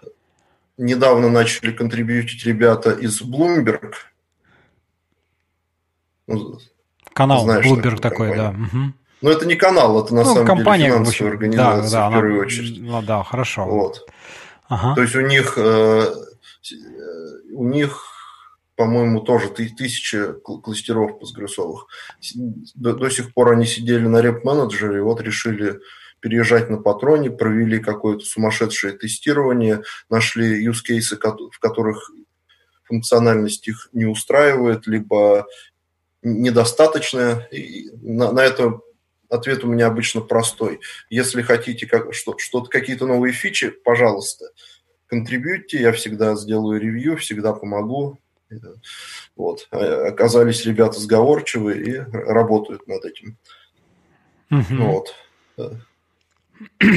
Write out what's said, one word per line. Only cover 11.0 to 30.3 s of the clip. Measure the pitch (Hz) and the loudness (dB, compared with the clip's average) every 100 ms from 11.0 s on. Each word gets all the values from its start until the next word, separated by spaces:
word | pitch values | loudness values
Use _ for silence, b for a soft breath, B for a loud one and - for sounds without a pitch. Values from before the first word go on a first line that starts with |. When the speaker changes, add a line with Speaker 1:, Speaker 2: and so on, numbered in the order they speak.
| 113 110 104 | 2 0 -2
Speaker 2:
общем, | 104 107 | -2 0
Speaker 1:
организация | 110 117 104 107 | 2 4 2 2
Speaker 2:
да, | 110 | 2
да, | 104 | 2
Speaker 1:
в | |
первую | 113 104 | 2 2
Speaker 2:
она, | 104 98 | 0 -2
Speaker 1:
очередь. | 120 117 113 | -4 -8 -10
Speaker 2:
ну | 120 117 | -8 -6
да, | 107 107 | -2 -4
хорошо. | 95 123 120 - 95 | -2 -4 -4 -4 -2
Speaker 1:
Вот. | 104 92 - - B B B B B - | -2 -2 -6 -18 B B B B B -8
Speaker 2:
Ага. | 113 120 139 | -2 0 2
Speaker 1:
То | |
есть | 117 131 | 2 2
у | |
них, | 135 139 - 123 | 2 2 0 2
э, | 110 110 110 110 104 82 - - b b | 4 4 4 4 2 -4 -12 -20 b b
с-, | - | -20
э, | - - - - 82 80 65 - | -20 -20 -18 -16 -14 -16 -18 -16
у | - | -6
них, | 123 143 143 - B B B B B B _ - | -2 0 -2 -4 B B B B B B _ -2
по-моему, | 117 120 117 110 | 0 2 2 0
тоже | 107 117 101 | 2 0 0
ты-, | 110 117 | -6 -8
тысячи | 113 127 117 - 107 98 71 | -8 -8 -6 -6 -4 -4 -8
кл-, | - - | -14 -12
кластеров | 113 107 - 113 107 - | -10 -8 -4 0 0 -4
постгрессовых. | 107 - 101 - 85 - - B B B | -16 -14 -10 -8 -8 -10 -16 B B B
С-, | - 120 | -16 -10
до, | 123 87 - - 120 | -10 -10 -16 -6 -4
до | - 131 | -2 -2
сих | 127 120 | -4 -4
пор | - 120 | 2 6
они | 117 117 | 6 2
сидели | 117 117 120 113 | -2 0 2 4
на | 117 | 4
реп-менеджере, | 120 117 131 147 120 101 104 101 | 4 2 0 0 0 -2 -2 0
и | |
вот | 107 110 | 0 -2
решили | 107 - 117 104 104 98 B B B _ | -4 -6 -4 -4 -4 -6 B B B _
переезжать | 113 117 110 117 113 | -2 0 4 4 4
на | 107 | 0
Патроне, | 107 104 135 151 135 | 0 2 4 2 2
провели | - 110 110 113 110 | -2 -2 0 0 0
какое-то | 110 107 107 104 - | -4 -4 -2 -4 -6
сумасшедшее | - 110 110 110 - 101 | -2 -2 0 -2 -4 -6
тестирование, | 98 110 - 147 147 131 123 110 104 B B - | -6 -10 -6 -2 0 0 2 0 0 B B -4
нашли | 113 113 | 0 0